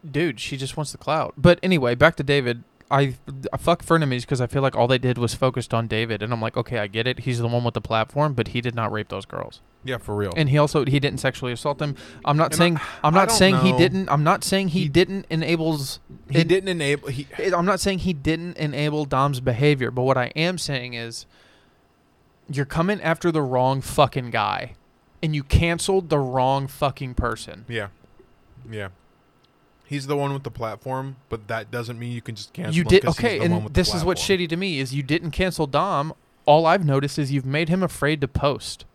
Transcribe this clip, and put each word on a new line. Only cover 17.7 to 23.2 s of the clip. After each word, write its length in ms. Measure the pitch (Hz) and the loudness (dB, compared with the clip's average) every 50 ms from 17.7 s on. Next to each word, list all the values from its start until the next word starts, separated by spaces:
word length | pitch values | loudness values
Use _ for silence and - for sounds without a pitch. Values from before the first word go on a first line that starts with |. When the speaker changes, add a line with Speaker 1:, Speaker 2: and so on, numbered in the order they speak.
| 202 180 | 2 2
Speaker 1:
saying 200 | - 196 196 180 | 2 0 0 0
he 140 | - 190 180 | 0 -2 -2
didn't 440 | 143 135 156 160 160 170 175 170 | 0 0 -2 -2 0 -2 -10 -6
enable 480 | - 156 147 139 131 147 151 147 151 151 | -4 -4 -4 -2 -2 -2 0 0 -2 -2
Dom's 340 | 139 143 131 135 143 143 123 | 0 2 2 2 2 0 0
behavior, 520 | 127 131 120 110 139 147 147 131 123 117 | 0 -2 0 4 4 4 4 4 0 -2
but 100 | 120 127 | -2 0
what 160 | 123 131 131 | 2 2 2
I 100 | 127 123 - - | 2 0 -4 -2
am 220 | 151 160 175 185 | -2 -2 -2 -2
saying 380 | 165 - - 143 127 123 123 123 | -4 -6 -4 -4 -6 -6 -8 -10
is 320 | 117 117 117 113 - - _ _ _ _ _ _ _ _ _ _ _ _ _ _ _ _ _ _ _ _ _ _ _ _ - | -10 -10 -10 -10 -12 -16 _ _ _ _ _ _ _ _ _ _ _ _ _ _ _ _ _ _ _ _ _ _ _ _ -8
you're 140 | 147 135 139 | -4 -4 -4
coming 340 | 139 - 160 165 190 214 185 | -2 -2 -2 0 0 -2 -2
after 300 | - 160 165 - | 0 -2 -2 0